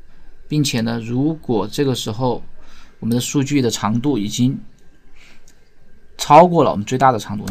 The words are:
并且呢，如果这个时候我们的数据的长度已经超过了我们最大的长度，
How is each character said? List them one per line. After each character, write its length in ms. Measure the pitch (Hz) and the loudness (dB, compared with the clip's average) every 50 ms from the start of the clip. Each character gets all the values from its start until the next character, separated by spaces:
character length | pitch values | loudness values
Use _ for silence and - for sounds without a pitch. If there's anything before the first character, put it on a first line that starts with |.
| - - - - - - - - - - | -16 -16 -16 -14 -14 -14 -14 -12 -6 -2
并 160 | 151 151 139 | 0 0 0
且 160 | - - 117 | 2 0 0
呢， 180 | 113 117 117 117 | 0 -2 -2 -4
如 340 | 110 117 120 127 143 160 160 | -4 -4 -2 0 0 0 -2
果 320 | 156 - - 117 101 95 104 | -2 -2 0 0 0 0 -2
这 160 | - 143 143 | 0 0 0
个 100 | 135 123 | 0 0
时 160 | - - 110 | -2 -4 -6
候 320 | 104 113 131 123 110 - - - - - - - - - - - - - | -4 -2 -2 -2 -2 -2 -6 -10 -10 -10 -12 -12 -12 -14 -14 -16 -12 -6
我 60 | - | -2
们 80 | 113 120 | 0 0
的 60 | 123 | 0
数 220 | 120 - - 147 | 0 0 0 0
据 200 | 131 135 147 139 | 0 2 2 2
的 80 | 120 113 | 2 2
长 300 | - - 107 104 113 120 | 0 -2 -2 0 0 0
度 180 | 131 147 135 107 | 0 0 0 0
已 100 | 98 104 | -2 -2
经 320 | - 123 123 131 139 - - - - - - - - - - - - - - - - - - - - - - - - - - - - - - - - | 0 2 2 2 0 -2 -8 -14 -18 -18 -20 -20 -20 -20 -18 -18 -16 -16 -16 -16 -16 -16 -16 -18 -20 -20 -20 -20 -20 -20 -20 -18 -18 -18 -18 -16 -12
超 280 | - - - 147 160 180 175 | -4 4 8 8 10 10 8
过 160 | 170 160 131 | 6 4 4
了 60 | 95 | 4
我 20 | 78 | 2
们 100 | 98 104 | -2 -2
最 140 | - 127 123 | -2 0 4
大 140 | 139 131 | 4 4
的 60 | 120 104 | 4 2
长 200 | - - 101 104 | -2 -6 -8 -8
度， 60 | 98 98 | -6 -4